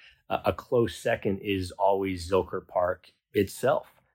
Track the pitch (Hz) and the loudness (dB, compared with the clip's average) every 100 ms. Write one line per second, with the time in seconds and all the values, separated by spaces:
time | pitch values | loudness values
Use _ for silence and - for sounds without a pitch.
0 | - _ - - - 92 - 123 107 - | -20 _ -6 -2 -2 -2 0 2 2 -2
1 | 120 117 113 98 104 98 90 - 98 98 | -4 -2 -2 -2 -2 -2 -2 0 2 2
2 | 98 90 85 95 90 95 - 90 90 90 | 0 -4 2 2 2 -6 -4 -2 0 -2
3 | - _ _ 107 95 - 123 - - _ | -10 _ _ 0 0 0 0 0 -4 _
4 | _ | _